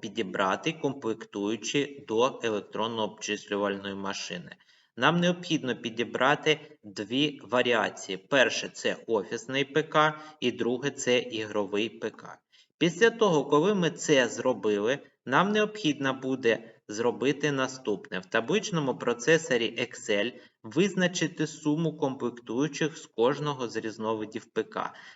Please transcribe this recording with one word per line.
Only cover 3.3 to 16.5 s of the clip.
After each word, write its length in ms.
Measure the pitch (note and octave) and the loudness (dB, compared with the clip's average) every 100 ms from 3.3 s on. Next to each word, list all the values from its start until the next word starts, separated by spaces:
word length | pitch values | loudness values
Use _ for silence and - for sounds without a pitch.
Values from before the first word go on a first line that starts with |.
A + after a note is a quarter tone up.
| G#2 - G2+ G2+ G2 G2 | -6 -4 -2 -2 -2 -6
машини. 640 | G2 G2 G2+ - F2+ - - _ _ _ - | -6 -6 -6 -8 -10 -12 -18 _ _ _ 0
Нам 240 | C3 E3+ | 2 4
необхідно 560 | F3 F3 - D3 B2+ A#2 | 2 0 -2 -2 -2 -4
підібрати 1000 | A2+ A2+ A#2 - C3 D3 D#3 D#3 - - | -4 -4 -2 2 2 4 2 0 -4 -20
дві 560 | G#2 F#2+ G#2 B2+ D3 C#3 | -14 -10 -4 0 0 -2
варіації. 760 | G2 A#2+ B2 A2+ G2 - - F#2 | -2 2 4 2 0 -4 -8 -10
Перше — 500 | - C#3 A2+ - F#2+ | 0 4 4 2 -6
це 240 | - A#2 F#2 - | -4 -4 -2 0
офісний 580 | A2 F#2+ A#2 - C3 | 0 0 -6 -4 -2
П 180 | C#3 D#3 | 0 0
К, 380 | D3+ D#3 D#3 D3+ - - | 2 4 4 2 -10 -4
і 120 | B2 | -2
друге — 380 | A2+ A#2 B2 C#3 | 0 0 0 -2
це 280 | C#3 - B2 | -2 2 2
ігровий 680 | - A2+ G#2+ G#2 G2 G2+ A2+ | 0 -4 -4 -2 -2 0 -2
П 220 | A#2 A2+ | -4 -8
К. 280 | - - E2+ _ _ _ - | -10 -16 -20 _ _ _ -2
Після 320 | E3+ E3 A#3 | -2 4 4
того, 340 | A3+ G#3+ D#3 | 4 4 4
коли 300 | C3 D3 F3+ | 4 4 4
ми 160 | G#3 E3 | 2 0
це 380 | - - C#3 A#2+ | 0 4 4 4
зробили, 720 | A2 C3 A2+ G#2+ G#2 G#2+ C#3 - _ - | 2 0 2 2 2 2 -2 -6 _ 0
нам 260 | C#3 F#3+ | 4 4
необхідно 600 | G#3+ G#3+ - D#3 C#3 C3+ | 2 0 0 -2 0 0
буде 600 | B2 C3 C3 B2+ | -2 -2 0 2